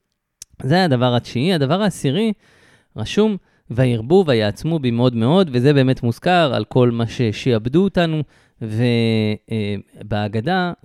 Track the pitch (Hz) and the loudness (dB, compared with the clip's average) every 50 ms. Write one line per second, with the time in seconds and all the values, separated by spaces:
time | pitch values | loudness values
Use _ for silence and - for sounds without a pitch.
0 | _ _ _ _ _ _ _ - - _ _ - - 131 156 185 190 165 131 120 | _ _ _ _ _ _ _ -20 -20 _ _ -8 -2 0 2 2 2 2 2 2
1 | 123 123 120 120 - - - 120 139 185 190 160 139 127 160 190 214 196 - - | 2 2 2 0 -2 -2 -4 -4 -2 0 0 0 0 0 0 0 0 -2 -2 -2
2 | - 139 131 190 226 220 202 _ _ _ _ _ _ _ _ _ _ _ - - | -2 -2 -2 0 0 -2 -2 _ _ _ _ _ _ _ _ _ _ _ -12 -10
3 | - - - 202 214 220 202 180 _ _ _ _ _ - 123 110 135 127 120 113 | -8 -6 0 0 0 0 0 -4 _ _ _ _ _ -8 -2 0 0 2 0 -2
4 | 110 123 170 196 185 151 127 110 107 104 101 - - 156 165 160 131 123 117 117 | 0 2 4 4 4 4 2 2 2 0 -2 -4 -4 -4 -2 -2 -2 -2 0 2
5 | 123 127 120 113 110 123 160 196 196 151 123 123 120 147 147 139 131 131 131 - | 2 2 2 2 2 2 4 2 2 2 0 2 4 4 4 4 4 2 2 0
6 | - 117 113 - - 175 180 175 160 139 113 110 107 - - 131 123 123 120 117 | 0 -4 -2 -2 0 0 2 2 2 2 0 -2 -4 0 2 2 4 4 2 0
7 | 117 110 - - 127 110 101 - - 135 120 107 107 123 135 175 196 190 - 185 | -4 -4 -2 -2 -2 -2 -2 -2 -2 0 0 0 -2 0 0 0 0 0 0 -2
8 | 170 165 156 156 143 - _ _ _ _ _ - 117 110 107 110 123 123 117 117 | -2 -2 -2 -4 -6 -6 _ _ _ _ _ -12 -10 -6 -4 -2 0 0 2 0
9 | 113 113 113 110 107 107 107 - _ - 113 110 104 104 104 98 - _ _ 104 | 0 0 0 0 0 -2 -4 -6 _ -8 -6 -6 -4 -4 -6 -8 -10 _ _ -18
10 | 104 107 113 104 104 104 101 113 110 160 185 185 180 175 170 - _ | -12 -8 -6 -6 -4 -4 -4 -4 -4 -2 -2 -2 -2 -4 -6 -10 _